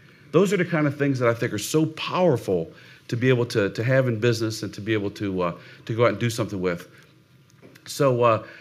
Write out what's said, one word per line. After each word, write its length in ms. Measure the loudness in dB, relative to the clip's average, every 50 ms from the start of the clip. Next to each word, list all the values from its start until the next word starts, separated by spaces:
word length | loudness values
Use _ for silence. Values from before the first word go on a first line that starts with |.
| -20 -20 -20 -20 -10 0
Those 220 | 2 4 4 4 2
are 40 | 0
the 80 | 0
kind 200 | 0 0 0 0
of 120 | 0 0 0
things 200 | 0 0 0 2
that 80 | 2 2
I 60 | 2
think 200 | 2 -2 -4 -2
are 40 | -4
so 280 | -4 -2 0 0 0 0
powerful 840 | -2 -6 -8 -6 -2 2 2 2 2 2 0 -2 -2 -2 -2 -4 -10 -16 -20 -20 -20 -20 _ -8
to 100 | -4 0
be 100 | 2 2
able 180 | 4 2 2 0
to, 220 | 0 0 0 0
to 120 | 0 -2 0
have 240 | 2 2 2 2 2
in 120 | 0 0
business 440 | 2 0 0 0 -2 -4 -4 -6 -8
and 100 | -10 -10
to 60 | -8
be 140 | -4 -2 -2
able 160 | -2 -2 -4
to, 300 | -6 -6 -6 -4 -2 -2
uh, 120 | -2 -2 -4 -6 -12 -20 -20 -14 -10
to 100 | -6 0
go 100 | 2 2
out 60 | 2
and 80 | 2 0
do 100 | -2 -2
something 320 | -2 -2 -4 -4 -4 -4
with. 260 | -2 -2 -2 -4 -6 -12 -20 -20 -20 -20 _ _ _ _ _ _ _ _ _ _ -20 -20 -20 -20 -16
So, 380 | -12 -2 0 2 2 4 4 4
uh, 220 | 4 4 2 0 -6 -16 -20